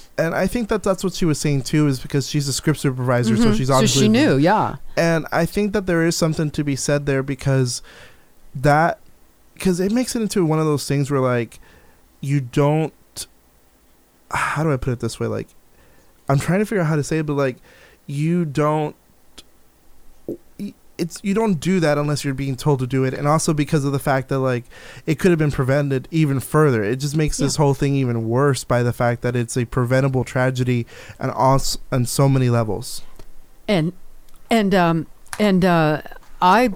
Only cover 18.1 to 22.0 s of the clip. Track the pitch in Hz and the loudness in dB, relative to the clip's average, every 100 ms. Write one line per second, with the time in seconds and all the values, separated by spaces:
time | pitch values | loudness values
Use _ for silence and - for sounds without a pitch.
18.1 | 143 156 175 165 139 151 156 151 - _ | -4 0 0 -2 0 0 0 -4 -8 _
19.1 | _ - - - - - _ - - - | _ -20 -20 -20 -20 -20 _ -20 -20 -20
20.1 | - - - - - 202 - - - 170 | -18 -14 -14 -14 -14 -14 -14 -14 -8 -8
21.1 | - 202 196 226 165 160 185 156 147 | -6 -4 0 0 0 0 2 2 2